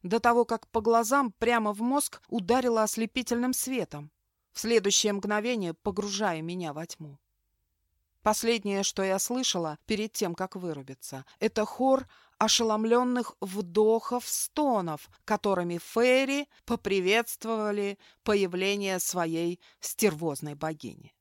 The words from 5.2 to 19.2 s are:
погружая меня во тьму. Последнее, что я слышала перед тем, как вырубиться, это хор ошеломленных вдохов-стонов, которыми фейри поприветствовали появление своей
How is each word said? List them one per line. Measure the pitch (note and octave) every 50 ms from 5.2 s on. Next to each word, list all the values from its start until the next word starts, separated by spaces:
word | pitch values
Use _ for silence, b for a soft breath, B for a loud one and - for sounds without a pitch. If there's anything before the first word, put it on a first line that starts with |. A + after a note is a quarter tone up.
| F#3 G3+ G#3 G#3+ G#3 A#3+ B3 A3 F#3+ E3+ D#3+
погружая | _ _ G#3+ F#3+ G3+ G3+ G3+ G3 G3 G#3+ G3 E3+ D#3+
меня | D#3+ E3 F3 F#3 F3 D#3 C#3
во | D#3 E3+
тьму. | - - _ D#3 D3 C#3 _ _ _ _ _ _ _ _ _ _ _ _ _ _ _ _ _ _ _ _ _ _
Последнее, | G#3+ G#3+ - - A#3 A#3 A3 G3 G3+ G3 G3
что | G3 - - - F#3+
я | F#3+ F#3+ G3
слышала | - - A#3+ B3+ B3+ - - F3+ E3 D#3 D3 - _
перед | - A3 G3 G#3+ G#3+
тем, | _ - - F3 E3+
как | - F#3+ F#3 -
вырубиться, | F#3+ F3+ F3 D#3 C#3+ C3 C3+ C3+ _ - - - C3 C3+ b b b
это | G3+ A3 _ A3 G#3+
хор | - - - B3+ C4 C4+ C4 C4 b b b b b b b
ошеломленных | A3 A3 - - A#3 A3 G#3+ G#3+ A3 A3+ A#3 A#3+ B3+ B3 B3 B3 A#3 - - _
вдохов-стонов, | G3 F#3+ F#3 G3+ G3+ F3 E3 G#3 G#3+ A3 A3+ A3+ - - A#3+ B3 - - - - - - _ D4+ D4+ C#4 A#3+ G3+ F3 E3 D3+ C#3+ - - b b _
которыми | - G#3+ G#3 - G#3 G3 F3+ F3 F3 F3
фейри | E3+ - - - A3+ A#3+ B3+ B3+ C4 C4+ C4+ C#4 C#4+ C#4+ b b b b
поприветствовали | - A#3 - _ F#3+ G3 G3 F3+ F#3 G#3 A3+ A#3 - - - - A3 A3+ A3 G#3+ G#3 G#3 G#3 G3+ G3+ G3 b b b b b _
появление | - G#3+ G3+ F#3+ F3+ F3+ F3+ F#3 G3 G3+ G3+ G3 F#3+ F#3+ F3+
своей | - - - F3+